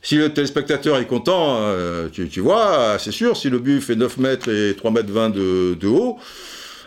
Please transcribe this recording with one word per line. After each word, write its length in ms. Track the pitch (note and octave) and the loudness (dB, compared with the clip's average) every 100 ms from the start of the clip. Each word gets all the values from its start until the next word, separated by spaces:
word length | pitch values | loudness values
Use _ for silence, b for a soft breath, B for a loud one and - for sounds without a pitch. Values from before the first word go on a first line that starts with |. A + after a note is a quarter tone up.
Si 140 | - D3+ | 2 2
le 180 | D#3 | 2
téléspectateur 640 | D3 C#3 C#3+ C3+ C#3+ D#3 C#3 | 2 -2 -2 -2 -2 2 0
est 100 | A#2+ | 2
content, 500 | B2 A#2+ F#3 D#3 B2 | -2 2 2 2 0
euh, 500 | G#2+ F#2+ F2 E2+ E2 | 0 0 -2 -4 -6
tu, 180 | - D#2+ | -6 -6
tu 140 | - | -2
vois, 560 | G#2 G#3 G#3+ D#3+ A#2 G2+ | 2 2 2 2 2 0
c'est 120 | - | -4
sûr, 240 | - A#3 A3 | -2 0 0
si 140 | C#3+ | 0
le 100 | B2+ | -2
but 220 | B2 C#3+ | 2 0
fait 140 | C3 A2+ | 0 0
neuf 220 | A#2+ A#2+ | 0 0
mètres 320 | C3 C3 - | 0 0 0
et 240 | G#2+ G#2 G2 | 0 0 0
trois 160 | A#2 | 0
mètres 200 | A2 G#2 | 0 0
vingt 180 | G#2 A2+ | 0 0
de, 460 | G2+ F#2+ F#2 F2+ F2 | 0 0 2 0 0
de 80 | G2 | 2
haut, 300 | C3+ B3 A3+ B B B B B B | 2 2 -4 B B B B B B